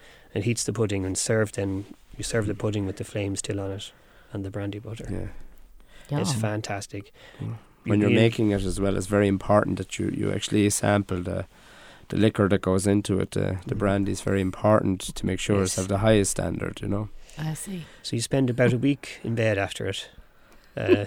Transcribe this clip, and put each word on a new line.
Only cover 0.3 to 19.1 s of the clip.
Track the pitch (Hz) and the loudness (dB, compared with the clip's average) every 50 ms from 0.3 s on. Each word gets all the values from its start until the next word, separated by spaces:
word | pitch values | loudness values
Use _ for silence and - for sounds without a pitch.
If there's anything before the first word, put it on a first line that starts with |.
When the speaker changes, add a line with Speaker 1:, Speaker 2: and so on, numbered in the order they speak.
| - | -4
Speaker 1:
It | 104 98 | -2 0
heats | 120 117 - - | 0 0 0 -2
the | - 110 | -2 -2
pudding, | 123 110 101 101 98 92 | 0 0 0 0 -2 -2
and | 95 92 - | -2 -2 -2
served | - - 113 110 107 101 - | -2 0 2 2 0 0 -2
then, | - 101 98 98 98 104 - - - - - - - | -2 -2 -2 -2 -4 -6 -8 -14 -20 -20 -16 -12 -10
you | 107 | -6
serve | - - 113 101 104 | -4 -2 -2 0 -2
the | 101 | -2
pudding | - - 107 104 104 101 95 | -2 -2 -2 -2 -2 -2 -4
with | 92 - | -4 -6
the | 113 | -10
flame | - - 107 101 98 98 | -8 -6 -4 -4 -4 -4
still | - - - 104 98 | -4 -6 -6 -6 -4
on | 98 98 | -4 -6
it | 98 98 - - - _ _ - - - - - - | -6 -8 -10 -14 -16 _ _ -20 -20 -20 -16 -12 -10
and | 104 95 | -8 -8
the | 95 | -8
brandy | 101 104 101 101 101 104 | -6 -6 -6 -6 -6 -8
butter. | 110 107 110 - - - | -10 -10 -12 -10 -8 -6
Speaker 2:
Yeah. | 95 95 92 95 - - - - - - - - - - - - - - - - 139 147 | -6 -6 -6 -6 -8 -12 -12 -14 -16 -20 -20 -20 -20 -20 -20 -20 -20 -20 -10 -6 -4 -2
Speaker 1:
It's | 190 185 | -2 -2
Speaker 3:
Yum. | 135 110 | -2 -2
Speaker 1:
fantastic. | 110 107 107 107 107 - 101 98 - - - 101 98 - - - - - - - | -2 -2 -2 -4 -4 -6 -6 -8 -8 -10 -12 -12 -14 -14 -18 -20 -20 -20 -14 -12
Speaker 2:
Mm. | 107 110 113 - - - _ _ - | -10 -10 -10 -10 -14 -20 _ _ -2
Speaker 1:
You | 113 | 0
Speaker 2:
When | 104 104 | 2 4
you're | 104 113 | 4 6
Speaker 1:
really | 120 120 | 6 6
Speaker 2:
making | 113 117 117 - 113 104 | 6 4 4 4 2 2
it | 101 101 98 | 2 2 0
as | 92 85 95 | -2 -2 0
well, | 98 98 98 98 | 0 0 0 0
it's | 95 98 | 0 2
very | 104 101 104 98 | 4 4 4 4
important | 98 98 - - 104 104 107 98 95 95 | 4 2 2 4 4 4 4 2 0 -4
that | 95 - - - | -4 -6 -6 -4
you, | 98 - | -4 -2
you | - 95 101 101 | -2 -2 -2 -2
actually | 98 98 - - 113 107 101 101 | -2 -2 -2 0 2 4 4 4
sample | - - - 104 104 104 98 - 92 90 87 | 2 2 2 2 2 2 2 0 -4 -4 -4
the, | 92 90 92 95 - - - - - - - - - - - - - | -4 -4 -6 -6 -8 -12 -20 -20 -20 -20 -20 -20 -20 -20 -20 -12 -4
the | - - | 0 2
liquor | 104 110 - - 104 90 | 4 4 4 4 4 4
that | 101 92 | 4 2
goes | - 92 92 95 95 101 | 2 2 2 2 4 4
into | 101 104 101 - 98 95 | 4 4 2 2 0 0
it. | 95 - - 101 | 0 -2 -2 -2
Uh, | 98 98 95 92 - | -2 0 -2 -4 -4
the | - - | -6 -2
Speaker 1:
Mm. | 101 | 0
Speaker 2:
brandy | 104 98 98 101 98 98 | 2 2 2 2 0 -2
is | 98 - | -4 -4
very | - 98 98 98 | -2 0 0 0
important | 92 92 - - - 107 107 - - 98 95 92 - - - | 0 0 -2 0 4 4 6 6 4 2 0 -2 -4 -8 -8
to | - - | -6 -4
make | 95 95 95 | -2 -2 -2
sure | - - 104 98 95 | 0 0 2 2 2
it's | 92 - 95 | 2 0 -2
Speaker 1:
Yes. | 92 | 0
Speaker 2:
of | 98 | 0
the | 98 98 | 0 2
highest | 110 110 110 104 98 - | 4 6 6 6 4 2
standard, | - 98 92 85 90 - - - - - | 0 -2 -2 -2 -2 -4 -4 -6 -6 -6
you | - 98 | -4 -4
know? | 101 104 110 104 - - - - - 151 | -4 -4 -4 -6 -8 -14 -16 -16 -12 -8
Speaker 3:
I | 151 156 156 | -6 -6 -6
see. | - - 202 190 175 147 - - - - | -8 -8 -10 -10 -10 -12 -14 -18 -16 -10
Speaker 1:
So | - - | -6 -4
you | 117 | -4
spend | 117 - - 135 135 123 | -2 0 0 2 2 2
about | 117 120 123 117 123 | 2 4 4 4 4
a | 117 | 4
week | 135 139 143 - - - | 2 2 0 0 -4 -12